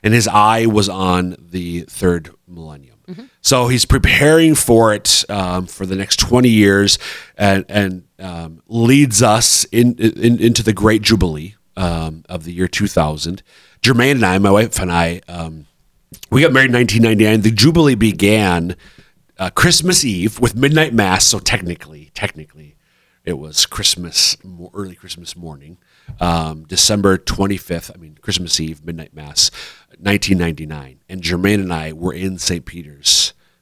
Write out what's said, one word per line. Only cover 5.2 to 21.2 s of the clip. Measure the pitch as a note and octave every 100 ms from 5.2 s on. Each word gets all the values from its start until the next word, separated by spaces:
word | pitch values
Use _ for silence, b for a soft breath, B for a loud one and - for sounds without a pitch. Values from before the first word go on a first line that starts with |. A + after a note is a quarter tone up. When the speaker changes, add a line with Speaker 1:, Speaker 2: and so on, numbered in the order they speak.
| -
Speaker 1:
um, | G2+ F#2 F2+ F2+
for | - F#2+
the | F#2+
next | G2 -
twenty | - A#2+ B2+
years, | A2 G2+ G2 G2+ - B B B -
and, | G2+ G2 F#2
and, | G#2 G2 F#2 - -
um, | F#2+ E2+ E2 D#2+ _
leads | A#2 A#2 C#3 C#3+ G#2
us | A#2 A2 A#2 - -
in, | A2+ A#2+ A#2+
in, | A2 - A#2 A#2+
into | A#2 A2+
the | A2
Great | G2+ G#2+ A2
Jubilee, | G#2+ A2 F2 D2+ E2+ G#2+ _ -
um, | F2+ E2 D#2+ D#2+ -
of | F2+
the | D#2+
year | F2 F#2
two | - G#2
thousand. | - D2+ D2+ D#2+ F#2+ b b b b
Germaine | - A#2+ B2+ C#3
and | G2
I, | F#2
my | G2+
wife | G2+ A#2 -
and | F#2
I, | F2 E2+ F2 -
um, | F2 E2 D#2+ D2 _ _ _ _ - -
we | A#2+
got | E3
married | C3 C3+
in |
nineteen | A#2+ A#2 G#2+
ninety-nine. | A2+ A2 A2 A2
The | G#2+
Jubilee | A2 D3 E3 D3+ A#2
began, | A2 E2+ G2+ G#2+ G2+ F2 E2+ F2+ b b b b _ -
uh, | F#2
Christmas | - - B2+ D3+ F3+ C#3
Eve | F#2 G2+ -
with | A#2 G#2+
midnight | C#3 D#3 D#3
mass. | A2+ G2 F#2+